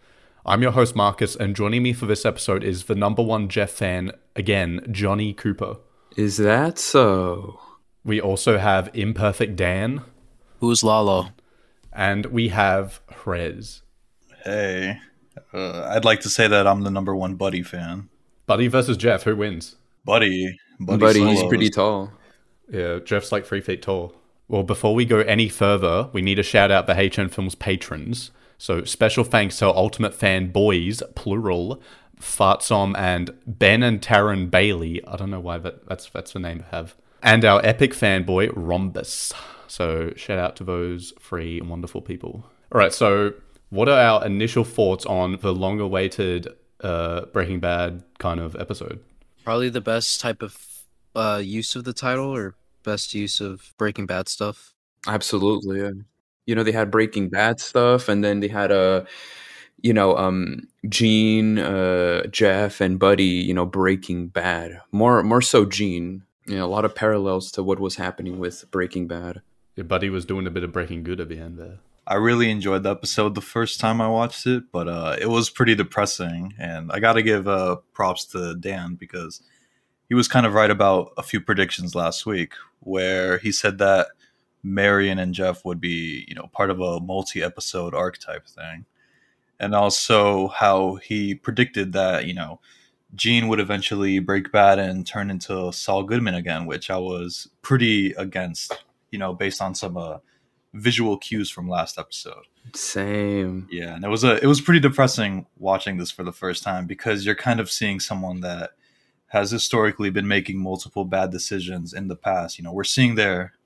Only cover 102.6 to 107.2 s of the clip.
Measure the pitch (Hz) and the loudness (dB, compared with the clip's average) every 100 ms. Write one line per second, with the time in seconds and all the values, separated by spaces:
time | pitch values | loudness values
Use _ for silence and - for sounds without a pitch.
102.6 | 117 - - 98 98 104 101 101 92 92 | -18 -10 -8 -4 -4 -2 -2 -2 -2 -6
103.6 | 92 87 85 85 98 107 123 113 135 147 | -10 -12 -10 -8 -4 2 4 4 4 4
104.6 | 156 170 139 139 131 - 104 95 - _ | 4 6 6 4 2 2 -2 -4 -10 _
105.6 | 95 95 104 90 90 - 87 - 92 87 | 0 0 0 -6 -6 -8 -10 -8 -6 -6
106.6 | 101 92 87 92 113 104 | -6 -6 -6 -6 -4 -2